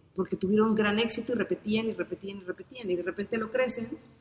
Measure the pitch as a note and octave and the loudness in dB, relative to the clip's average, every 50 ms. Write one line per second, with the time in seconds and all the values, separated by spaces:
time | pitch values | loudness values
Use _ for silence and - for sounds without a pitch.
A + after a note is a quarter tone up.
0 | _ _ _ - F#3 - - - - F#3 G#3 G#3+ A3 A3+ G#3+ G#3 G#3+ G#3 G3+ G#3+ | _ _ _ -4 -2 -2 0 -2 2 4 6 6 6 6 6 4 4 4 4 2
1 | A#3 A3+ - A#3 A3 - B3 A3 F#3+ - F3+ - - G#3 G#3+ A3 A3+ A3+ G3+ E3+ | 2 2 0 -2 -2 -2 0 0 0 0 -2 -4 0 0 0 2 2 0 -2 -4
2 | F3 - F3+ - - G3 G3 G3+ F#3 F3+ F3+ - F#3 - C4 B3+ A#3 F#3+ F3+ F3 | -4 -6 -6 -10 -8 -10 -12 -10 -8 -10 -10 -10 -10 -16 -14 -10 -4 -2 -2 0
3 | F3+ F#3 F#3 - G3+ - A#3 A3+ A3 A3 - B3+ B3+ B3 - A#3+ A3+ - D#4 - | -2 -4 -4 -4 -4 -2 -2 -2 -2 0 0 2 2 2 0 -4 -4 -6 -8 -12
4 | - - - - | -14 -20 -20 -20